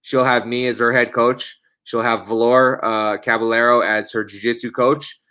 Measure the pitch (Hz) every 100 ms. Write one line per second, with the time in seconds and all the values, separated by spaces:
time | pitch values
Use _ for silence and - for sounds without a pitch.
0 | - 131 127 123 117 123 127 120 117 127
1 | 120 127 120 127 - - _ _ - 117
2 | 117 110 98 113 117 127 131 131 113 110
3 | 107 101 120 113 113 113 120 120 95 107
4 | - 113 101 101 117 120 123 123 123 147
5 | - - _